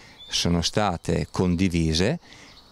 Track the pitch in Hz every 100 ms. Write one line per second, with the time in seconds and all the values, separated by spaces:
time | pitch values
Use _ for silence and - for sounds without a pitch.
0 | - - - - 87 85 85 - 104 85
1 | - 82 76 - 92 87 95 85 80 80
2 | 98 170 - - - - -